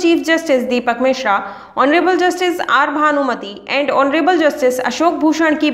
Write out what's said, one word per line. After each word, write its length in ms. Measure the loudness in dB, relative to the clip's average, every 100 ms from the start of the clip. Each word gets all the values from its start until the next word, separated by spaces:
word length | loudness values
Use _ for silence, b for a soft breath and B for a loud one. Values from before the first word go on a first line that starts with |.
Chief 180 | 2 2 2
Justice 360 | -2 2 0 0
Deepak 340 | -2 -2 0
Mishra, 320 | 0 0 0 -2 -2 B B B
Honorable 380 | 2 2 2 2
Justice 440 | 0 0 -2 -2 0
R 200 | 0 0
Bhanumathi 640 | 0 0 0 -2 -4 -8 -14 -6 -4
and 120 | 0
Honorable 480 | 0 2 2 2 2
Justice 420 | 2 2 0 0
Ashok 340 | -2 0 0 2
Bhushan 320 | 0 2 0 2
की 120 | 0